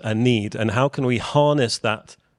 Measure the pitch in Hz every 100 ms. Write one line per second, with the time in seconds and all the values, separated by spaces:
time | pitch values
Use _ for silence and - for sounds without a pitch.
0 | 110 110 123 113 104 120 110 117 139 -
1 | 127 120 - 147 147 147 117 - 113 110
2 | - - _